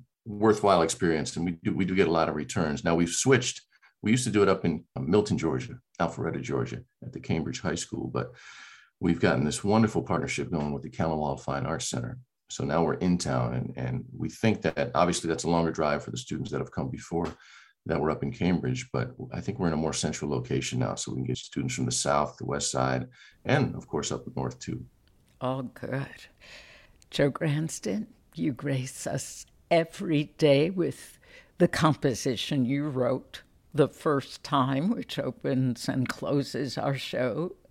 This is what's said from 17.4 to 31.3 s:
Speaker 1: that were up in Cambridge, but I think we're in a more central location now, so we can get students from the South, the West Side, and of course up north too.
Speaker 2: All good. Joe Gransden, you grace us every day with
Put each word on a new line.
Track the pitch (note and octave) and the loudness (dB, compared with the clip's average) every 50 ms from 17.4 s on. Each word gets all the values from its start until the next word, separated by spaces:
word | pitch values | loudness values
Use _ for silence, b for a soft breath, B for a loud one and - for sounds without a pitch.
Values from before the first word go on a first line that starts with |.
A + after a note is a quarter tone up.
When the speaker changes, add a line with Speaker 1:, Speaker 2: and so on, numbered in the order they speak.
| B B B B B B B B - | B B B B B B B B -4
Speaker 1:
that | - E2 C#2+ | -2 -2 0
were | D2 D#2 | 0 0
up | D2+ - | 0 0
in | - - | -2 -4
Cambridge, | - - F2+ F2+ F#2 - - B1+ B1+ B1+ - - - | -2 0 2 2 2 2 0 0 -2 -4 -4 -4 -2
but | B1+ - - - - B1+ B1+ B1+ | -2 -2 -4 -6 -10 -12 -10 -8
I | F2 | -6
think | - G2+ G#2 | -6 -6 -2
we're | - F2+ | 0 0
in | E2 D#2 | 0 2
a | |
more | D#2 D#2+ D2+ - | 2 0 0 0
central | - - D2+ D2+ - D2+ C#2+ | 0 -2 -2 -2 -4 -4 -2
location | C#2 B1+ B1 - C2 C2 C2 - B1 B1 | -2 -2 -2 -2 -2 -2 -2 -2 -2 -2
now, | A1+ G#1 - | 0 -2 -2
so | - - - | -4 -6 -6
we | B1+ | -4
can | B1+ C2 | -4 -2
get | - B2 | -2 -4
students | - - - - - - - - | -4 -6 -8 -6 -4 -4 -2 -2
from | C2+ B1+ | -2 -2
the | A#1+ | -2
South, | B1 - - C#2+ C#2+ C#2+ C#2+ - - | -2 0 2 2 2 2 2 0 -4
the | - B1 | -8 -6
West | C2 C#2 D2 - - | -4 -4 -2 -2 -2
Side, | - C2 B1+ C2 C2 B1+ - - B B B B B B B | 0 0 0 0 0 -2 -4 -6 B B B B B B B
and | - C3 D3+ - - - | 0 2 2 2 0 -2
of | - - | -6 -8
course | - - D2 - - | -6 -4 -4 -2 -4
up | C2+ - - - - | -4 -6 -8 -8 -6
north | C2 C2 B1 - - | -6 -6 -6 -6 -8
too. | - - B1+ B1+ - - _ _ _ _ _ _ _ _ _ - | -8 -8 -8 -8 -10 -14 _ _ _ _ _ _ _ _ _ -6
Speaker 2:
All | C3 B2+ C3 C3+ B2+ | -6 -4 -4 -4 -6
good. | A#2 - - - - B2+ C#3 C#3 - - - - - _ B B B B B B B B B B B B B B - | -10 -10 -10 -8 -6 -4 -6 -6 -8 -12 -18 -20 -20 _ B B B B B B B B B B B B B B -4
Joe | - - C#3+ C#3+ | 2 2 2 2
Gransden, | - - E3+ D3+ C#3+ D3+ D#3+ D#3 - - - G#3 F#3+ G#3+ G#3+ - - _ _ _ - | 2 0 0 0 2 0 0 -4 -6 -6 -4 -4 -4 -4 -4 -8 -12 _ _ _ -6
you | - - D3+ | -2 -2 -2
grace | A#2+ - - C#3+ C3+ C3 B2+ C3+ - - - | -2 -2 -2 -2 -2 -2 -2 -4 -8 -8 -6
us | D#3 - C#3 - - - - - - _ _ _ - | -4 -4 -4 -6 -8 -12 -16 -18 -20 _ _ _ 2
every | E3+ E3 D#3+ E3 - - G3+ F3+ D#3 C#3+ D3 - - - | 2 2 2 0 -4 -6 -2 0 0 0 0 -2 0 4
day | D#3 C#3+ C#3 C#3 D#3 F#3 | 6 6 8 6 4 2
with | F#3 F#3 E3 C3+ - - - - - - B B | 0 0 -2 -2 -4 -8 -14 -20 -20 -20 B B